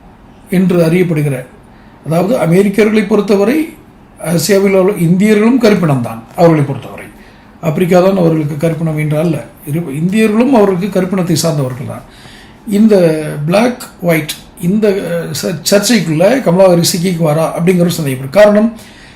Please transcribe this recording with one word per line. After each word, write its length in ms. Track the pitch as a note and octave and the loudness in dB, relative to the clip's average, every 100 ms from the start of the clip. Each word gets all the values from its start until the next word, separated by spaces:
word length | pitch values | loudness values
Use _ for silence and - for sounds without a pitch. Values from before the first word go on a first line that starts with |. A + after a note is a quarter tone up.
| - - - - - | -20 -20 -20 -20 -4
என்று 360 | F#3 F#3 F3 E3 | 0 2 2 2
அறியப்படுகிற, 580 | F3 F3+ D3+ D3 C3 - - - - - - C#3+ | 2 0 -2 -2 -4 -10 -20 -20 -20 -20 -14 -4
அதாவது 320 | E3 F#3+ B3+ | -2 0 0
அமெரிக்கர்களை 640 | E3 F3+ G#3 G3+ G#3+ G#3+ | 2 2 2 2 2 0
பொறுத்தவரை 720 | G#3+ G#3+ G3 G3 G3+ D#4 D#4 - - - - - | 0 0 0 0 0 0 -4 -10 -20 -20 -20 -12
ஆசியாவில் 480 | D#3+ E3+ D3 G3 G3 | -4 -2 0 2 2
உள்ள 200 | F#3+ F3+ | 2 0
இந்தியர்களும் 680 | - E3 F#3 G#3+ G#3 A3+ C4 | 2 2 2 4 4 2 2
கருப்பினம்தான் 560 | A3+ F#3+ E3+ C3 A2+ A2+ - - | 2 2 0 -2 -4 -10 -8 2
அவர்களை 260 | E3+ D#3 | 4 4
பொறுத்தவரை. 440 | C#3 A#2 - - - - - - - - | 0 -6 -12 -16 -20 -20 -20 -20 -20 -8
ஆப்பிரிக்கா 400 | D#3+ D3+ F3 F3+ | -4 -2 2 2
தான் 160 | F#3+ F#3+ | 4 2
அவர்களுக்கு 500 | E3 D#3+ D3 D3+ E3 | 2 0 -2 -4 -4
கருப்பினம் 300 | D3+ D#3+ D#3 | -2 -4 -4
என்று 220 | D3+ D3+ | -2 -2
அல்ல, 260 | E3+ D3+ - - - | -2 -4 -8 -16 -8
இரு-, 260 | D#3+ E3+ D3+ | -6 -6 -4
இந்தியர்களும் 520 | F3 A3 A3 G#3+ B3+ | -2 0 0 2 2
அவர்களுக்கு 500 | A#3+ G3 F3+ G3+ F#3+ | 2 2 0 -2 -2
கருப்பினத்தை 320 | F3+ G3 E3+ | -2 -2 -2
சார்ந்தவர்கள் 540 | D3+ E3 D3 B2+ B2 A2 | -2 -2 -2 -4 -6 -12
தான். 160 | A2+ - - - - - - - | -14 -16 -20 -20 -20 -20 -18 -4
இந்த 560 | G3+ A3 G3 E3 D#3 D3+ D3+ D3+ | 2 4 4 2 0 -6 -6 -2
பிளாக் 360 | G3 B3 A#3+ - - | 0 0 -2 -12 -6
ஒயிட், 300 | E3+ D#3+ D3+ - - - | -2 -2 -4 -12 -18 -8
இந்த, 300 | E3+ G#3+ G#3 | -2 0 0
அஹ், 560 | F#3+ E3 E3+ D#3+ D3+ G3+ | 0 -4 -6 -8 -8 -6
ச-, 120 | D3+ - | -6 0
சர்ச்சைக்குள்ள 720 | G3+ G3+ A3+ D#3+ D#3 F#3+ C4+ | 0 2 -2 0 0 2 0
கமலா 240 | F3+ F3 F#3+ | 0 4 4
ஹாரிஸ் 300 | F3 D#3+ F3+ | 4 0 -2
சிக்கிக்குவாரா 520 | F#3 E3 D#3+ D#3 D#3 | -2 -2 -2 0 -2
அப்படிங்கிற 320 | - E3+ F3+ | -2 0 2
ஒரு 100 | F3 | 0
சந்தேகம் 280 | - C#3+ C3 | -2 -4 -6
இருக்கு. 220 | C3+ G3 | -2 4
காரணம், 320 | G#3 G#3 A3+ - - - - | 4 4 0 -2 -18 -20 -20